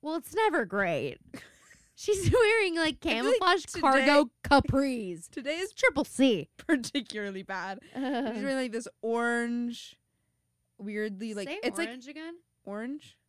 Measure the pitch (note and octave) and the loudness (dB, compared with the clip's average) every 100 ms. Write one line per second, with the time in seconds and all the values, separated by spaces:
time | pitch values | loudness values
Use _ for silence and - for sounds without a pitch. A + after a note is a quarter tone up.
0 | D4 D#4+ - F#4+ A4 D#4+ G3+ G3 F#3+ D3+ | -4 -6 -4 0 2 2 -2 0 0 0
1 | C3 - - - - _ _ - _ _ | -4 -8 -16 -20 -20 _ _ -20 _ _
2 | - G4 F4 B4+ A4 A4+ G4 E4+ D#4+ - | -2 0 4 4 6 4 2 0 -2 -2
3 | E4 A3+ B3 A#4+ F#4 F4+ - F4+ D#4 C4+ | -2 0 2 2 4 2 0 0 4 6
4 | C4+ C#4+ D4 _ - C#4+ - C4+ C#4 B3 | 6 6 4 _ 4 4 6 2 2 -2
5 | G3 E3+ - - C4 D#4+ F#4+ - C5 C#4 | -6 -10 -12 -10 -6 -4 -6 2 2 2
6 | - - C4 G3+ C#3+ _ - D4+ A3+ C#4+ | -2 4 4 4 -2 _ 0 0 0 -6
7 | G#3+ G#3+ G3+ F#3+ F#3+ F#3+ F3+ F#3+ - A#3+ | -6 -8 -8 -8 -8 -8 -8 -10 -10 -6
8 | C4+ C4+ C4 A3+ C#4 C4 B3+ A3+ A#3+ _ | -2 -2 -2 -4 -2 -2 -2 -4 -8 _
9 | A3+ A#3 A#3 A#3 A#3 A#3+ A#3+ A#3+ - - | -2 0 0 0 -2 -2 -4 -8 -16 -20
10 | _ _ _ _ _ _ _ _ G3+ G#3 | _ _ _ _ _ _ _ _ -10 -6
11 | G#3+ G3 A3+ G#3 G3+ F4+ E4 A3+ C#4+ B3+ | -6 -6 -8 -6 -8 -4 -4 -4 -6 -6
12 | B3 D4+ D#4+ F4 _ _ - G3+ A#3 D4 | -14 -14 -14 -16 _ _ -12 -10 -8 -10
13 | - _ | -14 _